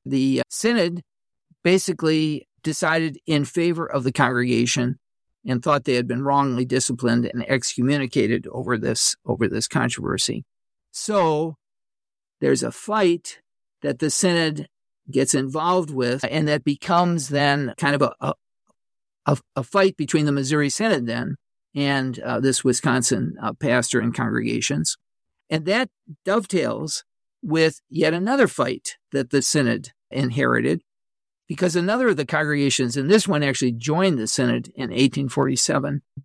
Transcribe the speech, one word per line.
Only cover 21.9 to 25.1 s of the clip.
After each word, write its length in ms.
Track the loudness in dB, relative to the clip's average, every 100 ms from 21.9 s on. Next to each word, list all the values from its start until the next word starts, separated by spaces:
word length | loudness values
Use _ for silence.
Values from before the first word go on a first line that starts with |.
| 0 -2 -6
uh, 200 | -4 0
this 240 | 0 2
Wisconsin, 720 | 2 2 2 0 0 0 -2 -4
uh, 120 | -8
pastor 460 | -4 0 0 0 0
and 160 | 0 -2
congregations. 800 | -2 -2 -2 -2 -2 -2 -4 -6 _